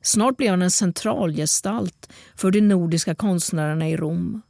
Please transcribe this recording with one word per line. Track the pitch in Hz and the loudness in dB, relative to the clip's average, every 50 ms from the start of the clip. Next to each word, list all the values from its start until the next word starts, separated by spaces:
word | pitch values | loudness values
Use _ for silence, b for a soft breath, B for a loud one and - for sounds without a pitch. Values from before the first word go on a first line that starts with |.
Snart | - - - 208 220 262 254 | 0 0 2 2 2 2 2
blev | - 269 214 | 2 0 2
han | 185 180 | 2 2
en | 180 180 | 2 2
centralgestalt | - - 208 175 165 - - 214 226 277 208 165 151 151 151 156 - - - 190 208 233 202 175 _ _ - B B B B B B | 2 2 0 0 -2 -2 -2 -2 -2 0 -2 -2 -2 -2 -2 0 -2 -2 -2 -4 -4 -4 -4 -6 _ _ -20 B B B B B B
för | - - 190 | -2 0 2
de | 185 208 | 4 4
nordiska | 208 208 196 180 170 165 165 165 - - 160 | 4 4 4 2 2 0 0 -2 -2 -2 -4
konstnärerna | - 220 202 185 170 - - - 160 151 151 151 160 160 160 | -2 0 0 0 0 -2 -2 -2 -2 -2 -2 -2 -2 -2 -2
i | 160 | -2
Rom | - 156 151 165 175 175 170 - 220 - | -2 -2 -4 -4 -4 -4 -4 -6 -10 -12